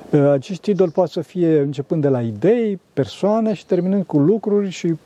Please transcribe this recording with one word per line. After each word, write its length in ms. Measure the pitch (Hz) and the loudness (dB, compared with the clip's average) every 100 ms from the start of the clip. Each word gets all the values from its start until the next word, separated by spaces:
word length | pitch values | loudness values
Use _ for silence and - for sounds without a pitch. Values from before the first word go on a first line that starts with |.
| - 147 143 | -2 2 2
Acești 380 | 143 - 185 - | 2 -2 -8 -4
idoli 220 | 185 185 | 0 0
pot 180 | 156 175 | 2 -2
să 120 | - | -2
fie 380 | 156 180 165 156 | -8 -2 2 2
începând 420 | 143 143 135 165 | 0 -4 -4 -2
de 60 | 143 | 0
la 140 | 127 | 0
idei, 580 | 117 104 165 240 220 190 - | -2 -2 0 2 0 -4 -6
persoane 600 | - 131 - 196 220 220 | -6 -6 -2 0 0 0
și 120 | 196 - | -4 -2
terminând 400 | 180 180 202 180 | -2 0 -2 0
cu 120 | 151 | 2
lucruri 520 | 143 220 214 208 196 | 2 2 0 0 -2
și 240 | 165 175 160 | -4 -4 -4